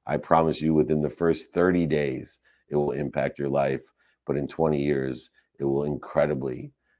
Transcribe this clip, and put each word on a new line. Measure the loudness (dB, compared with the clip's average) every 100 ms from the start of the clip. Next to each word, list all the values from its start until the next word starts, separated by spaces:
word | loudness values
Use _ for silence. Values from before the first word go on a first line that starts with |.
| -6
I | -4
promise | 4 4 4 2
you | 2
within | 4 4 2
the | 0
first | 0 0 0 -2
thirty | 2 2 4 2
days, | 0 -2 -4 -10 -18 _ _ -4
it | -2
will | -2
impact | -2 -4 -2 -4 -4
your | -2
life, | 0 0 -2 -8 _ _ _ -6
but | -4
in | -4
twenty | 0 0 2
years, | 0 0 -2 -8 -12 _ _ -6
it |
will | -2 -2 -2
incredibly | -6 -4 0 0 0 -4 -8 -12 _ _